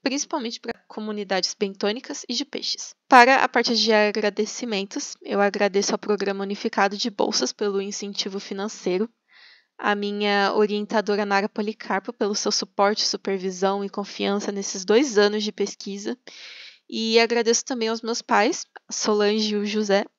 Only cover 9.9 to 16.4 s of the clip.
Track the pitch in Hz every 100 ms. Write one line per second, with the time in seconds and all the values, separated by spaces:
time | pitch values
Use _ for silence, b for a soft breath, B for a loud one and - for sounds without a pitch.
9.9 | 202 202 208 208 202 196 - 208 208 208
10.9 | 226 202 208 202 196 214 - 208 220 -
11.9 | 196 196 - 208 208 208 - 202 - 202
12.9 | 214 - 202 - 190 185 180 190 202 196
13.9 | 202 202 - 202 202 208 202 196 196 185
14.9 | 214 285 202 208 214 208 - 202 - -
15.9 | 196 214 247 - B